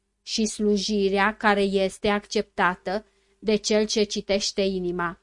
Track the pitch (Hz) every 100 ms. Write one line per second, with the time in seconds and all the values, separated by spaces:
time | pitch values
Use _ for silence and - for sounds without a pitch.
0 | _ _ - - 214 - 208 208 185 214
1 | 196 196 196 214 220 202 196 196 190 -
2 | 208 202 - 220 202 - 180 180 - 196
3 | - _ _ _ 196 214 - 214 214 226
4 | 208 214 - 196 - - 196 190 180 175
5 | 170 170